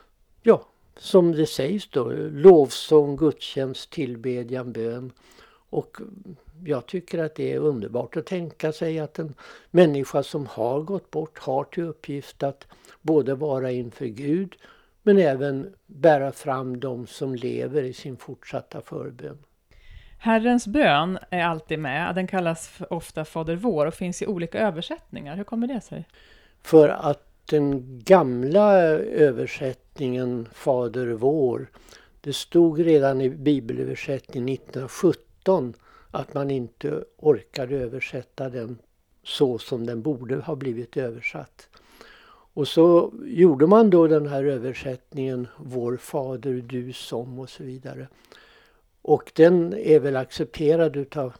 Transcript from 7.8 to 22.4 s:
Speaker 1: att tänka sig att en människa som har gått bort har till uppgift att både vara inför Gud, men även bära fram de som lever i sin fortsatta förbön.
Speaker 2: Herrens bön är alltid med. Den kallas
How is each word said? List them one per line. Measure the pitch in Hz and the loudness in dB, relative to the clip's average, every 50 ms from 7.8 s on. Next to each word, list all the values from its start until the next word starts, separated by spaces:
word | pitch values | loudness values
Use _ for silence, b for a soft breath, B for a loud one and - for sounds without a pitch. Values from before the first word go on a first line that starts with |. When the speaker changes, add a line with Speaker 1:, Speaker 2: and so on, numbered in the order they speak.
| 101 110 107 120 127 - - | -6 -6 -6 -6 -6 -6 -8
Speaker 1:
att | 165 151 | -10 -8
tänka | - 190 180 170 156 - - - 156 | -6 -6 -8 -8 -10 -8 -6 -6 -6
sig | 156 - 180 165 160 160 | -4 -4 -6 -6 -4 -6
att | 151 147 - - | -8 -8 -8 -10
en | 165 156 139 B B B B B B B | -10 -10 -12 B B B B B B B
människa | - 165 180 160 143 139 135 - - 147 139 | 4 6 6 6 4 0 -4 -2 -2 -4 -4
som | - - 156 143 | -4 -6 -8 -8
har | 117 - - 110 120 131 147 | -10 -6 -4 -4 -2 -2 -4
gått | 156 165 196 185 - _ | -6 -6 -8 -8 -8 _
bort | - 151 160 156 _ - | -8 -8 -8 -8 _ -12
har | - - 131 135 143 | -8 -6 -4 -4 -4
till | - - - 170 | -6 -6 -8 -8
uppgift | 165 151 - - - 147 123 - - - - - | -8 -10 -12 -12 -10 -10 -10 -12 -14 -10 -6 -6
att | 139 139 - - b b b b b b b | -6 -6 -8 -16 b b b b b b b
både | - 151 160 151 127 123 135 | -2 2 2 2 2 2 0
vara | 131 151 151 135 131 131 127 | -2 -2 -4 -2 -2 -4 -4
inför | 127 123 123 117 - - 139 | -4 -6 -8 -10 -10 -10 -10
Gud, | 123 104 113 139 143 156 180 196 185 - b b b b b b b b _ - | -10 -10 -8 -4 -2 -2 -2 -4 -6 -10 b b b b b b b b _ 4
men | 214 202 | 6 6
även | 196 180 147 135 127 139 143 139 135 139 196 - _ _ | 6 6 4 2 0 -2 -4 -4 -4 -8 -10 -14 _ _
bära | - 156 143 135 165 151 139 139 135 | -20 -2 4 6 6 6 6 2 -2
fram | 123 - - 147 131 127 135 127 123 123 | -6 -8 -6 -6 -4 -4 -4 -6 -8 -8
de | 131 135 123 120 120 | -8 -8 -8 -10 -12
som | 113 - - 147 135 131 | -14 -12 -8 -6 -6 -6
lever | 120 120 123 120 120 123 127 131 151 131 | -6 -6 -6 -6 -6 -6 -4 -4 -4 -4
i | 127 120 | -4 -8
sin | - - 147 127 | -12 -14 -14 -14
fortsatta | 117 - - 127 - - - - 131 - - - 147 | -14 -16 -18 -18 -18 -14 -12 -10 -10 -10 -12 -14 -16
förbön. | - - - 147 127 143 120 123 - 143 139 143 147 _ _ _ _ b b b b b b b b b b | -14 -12 -12 -12 -12 -12 -14 -14 -16 -16 -16 -18 _ _ _ _ _ b b b b b b b b b b
Speaker 2:
Herrens | - - 226 226 220 220 240 247 247 - | -6 -2 0 0 2 2 2 0 0 0
bön | 202 202 294 285 185 147 143 160 180 185 - - - | -2 0 2 4 4 4 2 2 0 -4 -6 -8 -6
är | - 180 170 | -4 -2 -2
alltid | 170 165 160 156 - 160 151 | -2 -2 -6 -6 -8 -6 -6
med. | 156 135 131 151 175 180 180 | -4 -4 -4 -4 -4 -4 -4
Den | 185 185 | -4 -4
kallas | 180 - 190 | -4 -4 -2